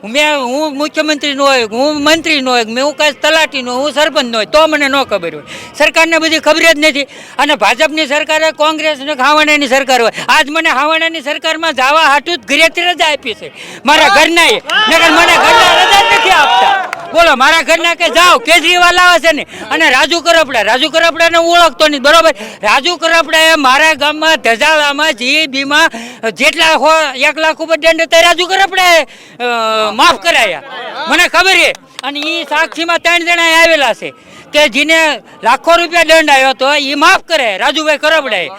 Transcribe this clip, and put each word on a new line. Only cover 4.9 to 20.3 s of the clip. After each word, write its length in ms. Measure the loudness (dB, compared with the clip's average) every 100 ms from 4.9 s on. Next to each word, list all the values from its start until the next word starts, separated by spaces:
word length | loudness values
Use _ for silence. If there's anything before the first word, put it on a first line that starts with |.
| -2
ખબર 320 | -2 -4 -6 -12
હોય. 80 | -16 -18 -18 -2
સરકારને 400 | -2 2 0 0
બધી 200 | 0 -2
ખબર 200 | 0 2
જ 200 | 2 2
નથી. 240 | 0 -2 -8 -12 -18 -4
અને 160 | 0 2
ભાજપની 520 | 2 0 -2 -2 -4
સરકાર 340 | -4 -2 -2
હોય, 100 | -2
કોંગ્રેસ 460 | 0 -2 0 -4 -6
ને 140 | -6
હાવાણાની 540 | -2 2 2 2 0 2
સરકાર 340 | 0 0 2
હોય, 100 | 0 -2 0
આજ 200 | 0 0
મને 200 | -2 -2
હાવાણાની 520 | 0 0 -2 -2 -6
સરકારમાં 520 | -8 -6 -6 -4 -4
જવા 280 | -2 0 2
હાટું 360 | 2 2 -2 -8
જ 80 | -4
ઘરેથી 360 | 0 0 0
રજા 300 | -4 -2 -2
આપી 220 | -2 -6
છે 180 | -12 -14 -18 -20 -10 0
મારા 220 | 2 4
ઘરનાએ. 480 | 4 2 2 2 0 -2 -2 2
નકર 220 | 2 2
મને 240 | 2 2 2
ઘરના 480 | 4 4 4 2
રજા 180 | 2 2
જ 180 | 2 0
નથી 100 | 2
આપતા. 640 | 2 2 2 2 0 -4 -12 -6
બોલો, 220 | 2 2 4
મારા 260 | 2 2
ઘરના 320 | 2 0 0
કે 160 | -2 -2
જાઓ, 280 | 2 4 4
કેજરીવાલ 600 | 2 2 2 2 2 4
આવે 220 | 4 4
છે 140 | 2
ને, 120 | -2 -4 -12 -8
અને 180 | 0 2
રાજુ 320 | 2 0 -2
કરપડા, 400 | 0